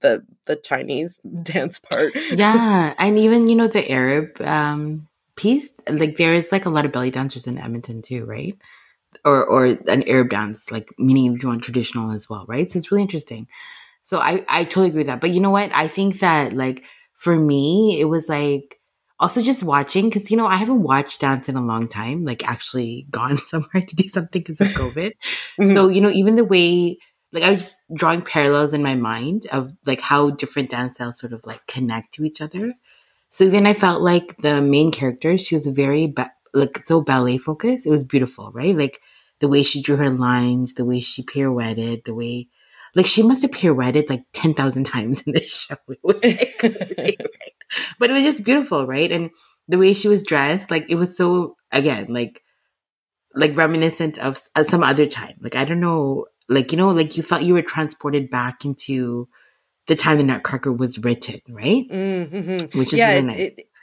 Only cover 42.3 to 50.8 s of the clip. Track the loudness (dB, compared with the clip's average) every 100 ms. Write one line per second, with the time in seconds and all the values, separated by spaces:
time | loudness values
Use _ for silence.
42.3 | -10 -12 _ _ _ -4 0 2 4 4
43.3 | 4 0 0 2 2 2 0 0 -4 -8
44.3 | -2 0 0 -2 -2 -4 -4 -4 -4 -2
45.3 | -4 -4 -10 -10 -12 -16 -8 -2 2 2
46.3 | 2 -2 0 -2 -2 -10 -6 -4 -4 -6
47.3 | -10 -14 _ -12 -10 -10 -2 2 4 2
48.3 | 2 2 2 2 -2 -2 0 0 0 -4
49.3 | _ _ _ -2 4 6 4 4 2 2
50.3 | 0 2 -2 -2 -4